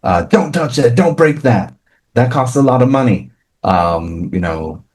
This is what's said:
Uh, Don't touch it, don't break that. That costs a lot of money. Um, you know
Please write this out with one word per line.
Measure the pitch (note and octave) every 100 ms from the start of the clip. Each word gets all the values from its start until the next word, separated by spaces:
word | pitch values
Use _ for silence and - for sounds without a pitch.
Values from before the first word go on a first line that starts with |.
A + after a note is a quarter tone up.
Uh, | - F2
Don't | - G#3+ F#3
touch | D#3+ D3+ -
it, | C#3+
don't | A#2+ E3+ D#3+
break | D#3+ D3+
that. | C3 G#2+ G2 - _ _ _
That | - B2
costs | C#3 B2 C3+
a |
lot | C3+ B2+
of | B2
money. | C3+ B2+ F#2+ - _ _ _
Um, | - F#2 E2+ E2 E2 E2 F2+
you | F#2
know | F2 D#2+ D#2+ D#2+ -